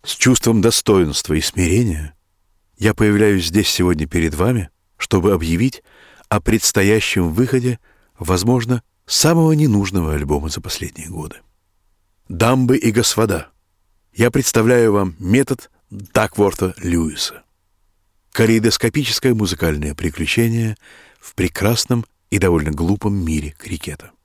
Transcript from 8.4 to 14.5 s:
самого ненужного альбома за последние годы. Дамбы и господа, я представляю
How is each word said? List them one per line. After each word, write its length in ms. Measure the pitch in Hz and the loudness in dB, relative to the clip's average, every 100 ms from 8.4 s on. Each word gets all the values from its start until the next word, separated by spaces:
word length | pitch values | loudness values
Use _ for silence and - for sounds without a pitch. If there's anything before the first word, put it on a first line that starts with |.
| 104 127 117 123 _ _ - | 2 0 0 -4 _ _ -6
самого 460 | - 151 165 160 | 0 2 4 4
ненужного 600 | 156 151 104 98 95 80 | 4 2 2 0 -2 -2
альбома 340 | 73 73 73 76 | -2 -2 -2 -2
за 140 | - | -8
последние 480 | - - - - 82 | -10 -10 -10 -12 -14
годы. 280 | - - - _ _ _ _ _ _ _ _ _ | -12 -14 -16 _ _ _ _ _ _ _ _ _
Дамбы 480 | 85 110 131 123 131 | -2 2 2 2 2
и 140 | 120 | 2
господа, 580 | 107 113 - 110 87 - _ _ _ _ _ _ | 2 0 0 0 -2 -8 _ _ _ _ _ _
я 180 | - 120 | 0 0
представляю 600 | 139 131 | 2 0